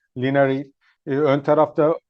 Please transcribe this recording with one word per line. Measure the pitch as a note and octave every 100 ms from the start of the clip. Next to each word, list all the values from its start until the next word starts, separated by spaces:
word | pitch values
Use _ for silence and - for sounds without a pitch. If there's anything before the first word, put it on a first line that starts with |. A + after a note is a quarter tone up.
| _ B2+
Linari. | B2+ C#3 C3+ C3+ C#3+ _ _ _ -
E, |
ön | C#3 D3 C#3+
tarafta | C#3+ D3+ D3+ - D3+ E3